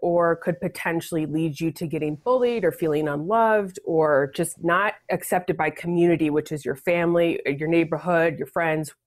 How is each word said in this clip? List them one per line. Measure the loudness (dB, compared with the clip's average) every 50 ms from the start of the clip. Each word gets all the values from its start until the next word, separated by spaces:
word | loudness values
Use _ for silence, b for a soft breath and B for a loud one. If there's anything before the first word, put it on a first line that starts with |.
or | -2 0 2 4 4 4 2
could | 0 0 -4 -4 -2
potentially | -4 -6 -6 -4 -4 -2 -2 -2 -4 -4 -4 -4 -2
lead | -2 -2 -2 -2 -2 -2 -2
you | -4 -4
to | -4 -4 -6
getting | -6 -4 -4 -4 -4 -6
bullied | -4 0 0 2 2 2 0 0 2 0
or | 0
feeling | 0 0 0 0 0 0 0
unloved | -2 -2 -4 -2 0 2 4 4 4 4 2 0 -2 -8 -10 -6
or | -2 2 2 4 4 4 4 2 2 0
just | -4 -4 -4 -4 -4 0
not | 2 2 2 2 0 -4 -6 _ -6
accepted | -4 -4 -2 -2 -2 -2 0 -2 -2
by | -2 -2 -4
community, | -4 -6 -4 -2 2 4 4 4 4 4 2 0
which | 0 0 -2 -4
is | -6 -6 -4
your | -6 -6
family, | -4 0 0 0 2 2 2 2 2 2 2 0 -2 -2
your | -4 -4 -2 -2
neighborhood, | 0 2 2 2 2 -2 -4 -2 0 2 2 2 2 0 -4
your | -8
friends, | -6 -4 -2 -2 0 0 -2 -4 -6 -10 _ _